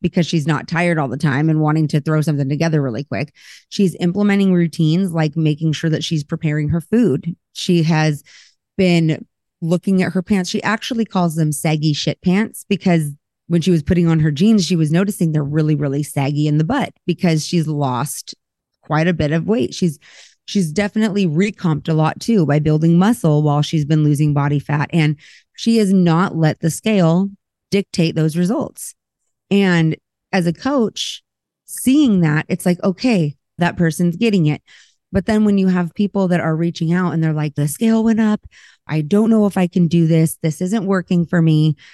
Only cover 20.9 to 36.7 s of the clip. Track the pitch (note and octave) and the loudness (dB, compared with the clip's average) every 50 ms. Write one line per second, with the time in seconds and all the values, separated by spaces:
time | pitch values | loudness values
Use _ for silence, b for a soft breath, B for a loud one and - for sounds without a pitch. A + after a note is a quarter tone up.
20.9 | - A3 A3 G#3 F#3 G#3 F#3+ E3 D3 E3 G3+ A3 - - F#3 E3 D3+ D3 - E3 | -2 -2 -2 0 0 0 0 0 2 0 0 -2 -2 -4 -2 -2 -2 -2 -2 -2
21.9 | D#3+ D#3 D#3 D#3 - - - - A#3 G3 D#3 C#3 C#3+ D3+ D3 D#3 D3+ D#3 E3 E3+ | 0 2 0 0 -2 -4 -2 0 2 2 2 2 2 0 2 2 0 2 2 4
22.9 | E3+ F3 F#3 A3 A#3+ - - D#3+ D3 D3+ D3+ D3 C#3+ D3 D3 - E3 D#3 D3 D3 | 4 4 4 2 0 2 2 2 2 2 2 2 2 0 0 0 -2 -2 0 0
23.9 | D#3+ D#3 D3+ D3 D3 C#3 D#3 D3 C#3+ C#3+ C#3 C#3+ D3 C#3 - - C#3+ D3+ C3+ - | 0 2 2 2 2 2 2 0 0 0 0 0 -2 -2 -2 -2 -4 -4 -4 -2
24.9 | - E3+ D3+ D3+ D3 B B B B B B B _ - - A#3 A3+ A3 G#3+ F#3 | 0 0 0 0 -2 B B B B B B B _ -6 -2 0 2 2 2 4
25.9 | G3 F#3 F3 E3+ D#3+ E3+ G3 - - D#3+ D#3+ D#3 - - - E3 - - - A3 | 4 4 4 4 2 2 0 0 0 0 0 0 0 0 -4 -4 -4 -2 -2 0
26.9 | G#3+ F#3+ E3+ D#3+ E3 F#3 G3 G3 G3 _ _ _ _ _ _ - F#3+ G3+ F#3 - | 2 2 2 4 2 2 0 -2 -6 _ _ _ _ _ _ -4 -2 -2 -2 -2
27.9 | - - D#3+ E3 - D#3+ D#3 D#3+ D3 F3 F3+ F3+ B3 D#4 - - - - - - | -2 -2 -2 0 0 0 -2 0 0 0 -2 -2 -2 -4 -6 -8 -10 -16 -18 -18
28.9 | - _ _ _ _ _ _ _ _ _ _ - G3 G3+ G3 F#3 F3 E3 D#3+ D#3+ | -18 _ _ _ _ _ _ _ _ _ _ 0 0 2 2 4 4 2 2 0
29.9 | - - _ _ _ _ _ - - F#3+ E3 F3 E3 - - C4 D4 C4 A3 - | -2 -4 _ _ _ _ _ -4 -2 0 0 0 -2 -2 -4 -2 0 0 0 -2
30.9 | - - - - - - _ _ _ _ _ _ _ _ _ - - - - B3 | -2 -6 -10 -10 -10 -14 _ _ _ _ _ _ _ _ _ -16 -12 -4 0 2
31.9 | C4+ D4+ D4 A#3+ G3+ F3+ E3+ D3+ D3 D#3 - - D#3+ - - F3+ F3 - - G3 | 4 4 4 4 4 4 4 2 2 0 -2 -4 -6 -2 0 -2 -2 0 -2 -4
32.9 | F3 - - B3+ A3+ F3+ D#3 D3 - _ _ _ - - F3 E3 - - E3+ D#3+ | -4 -2 -2 0 0 2 0 -2 -4 _ _ _ -6 -2 -2 -2 0 0 0 0
33.9 | D3+ - F3 F3 E3 - A#3 A3+ G3+ F3+ D#3 D3+ D3 - _ b b b b b | 0 0 -2 -2 0 0 0 0 2 2 2 0 0 -4 _ b b b b b
34.9 | b b _ - F#3 G3 F3 - G#3+ G#3+ G#3+ G#3 G3+ G3 F#3+ F#3 F3+ F3+ F3 D#3+ | b b _ -6 -6 -4 -2 0 0 2 2 2 2 2 2 2 2 0 -2 -4
35.9 | - - G#3 G3 - G3 F#3+ E3+ F3 E3 - D#3+ D#3+ D#3 E3+ E3+ | -2 -4 -4 -2 0 -2 0 0 0 0 0 -2 -2 0 -2 -4